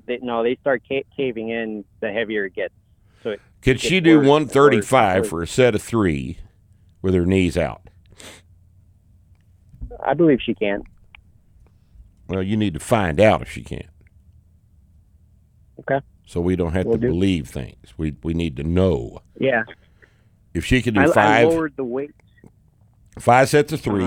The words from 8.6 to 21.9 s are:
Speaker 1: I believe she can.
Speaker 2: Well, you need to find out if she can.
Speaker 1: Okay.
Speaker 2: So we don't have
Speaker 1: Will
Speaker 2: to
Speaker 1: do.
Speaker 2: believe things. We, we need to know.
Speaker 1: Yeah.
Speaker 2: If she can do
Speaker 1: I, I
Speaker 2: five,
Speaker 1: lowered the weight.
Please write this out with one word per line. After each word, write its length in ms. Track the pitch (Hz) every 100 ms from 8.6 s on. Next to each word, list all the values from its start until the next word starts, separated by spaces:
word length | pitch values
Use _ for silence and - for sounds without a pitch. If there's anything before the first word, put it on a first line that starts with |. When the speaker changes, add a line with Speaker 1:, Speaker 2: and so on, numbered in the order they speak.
| _ _ _ _ _ _ _ _ _ _ _ - - -
Speaker 1:
I 100 | -
believe 240 | 139 165 131
she 140 | -
can. 280 | 113 104 101 - _ _ - _ _ _ _ - _ _ - - _ -
Speaker 2:
Well, 140 | 95
you 140 | 95 107
need 180 | 107
to 60 | 76
find 380 | - 117 92 73
out 220 | 107 80
if 80 | 60
she 120 | -
can. 260 | 57 65 - - _ _ _ _ _ _ _ _ _ _ _ _ _ _ _ _ _ -
Speaker 1:
Okay. 200 | - 135 - _ -
Speaker 2:
So 140 | 90
we 140 | 87
don't 180 | 92 85
have 140 | 90 104
Speaker 1:
Will 80 |
Speaker 2:
to 60 | 113
Speaker 1:
do. 80 | 123
Speaker 2:
believe 400 | 87 98 87 64
things. 440 | - 57 - - -
We, 180 | 78 65
we 120 | 82
need 220 | 82 85 65
to 60 |
know. 580 | 76 87 95 69 58 - - -
Speaker 1:
Yeah. 260 | 131 120 110 - _ _ _ _ _ _ _
Speaker 2:
If 100 | 85
she 160 | - 127
can 140 | 120
do 60 | 110
Speaker 1:
I, 40 |
I 40 | 147
Speaker 2:
five, 400 | 123 107 110 120
Speaker 1:
lowered 260 | 165 160 135
the 80 |
weight. 280 | 127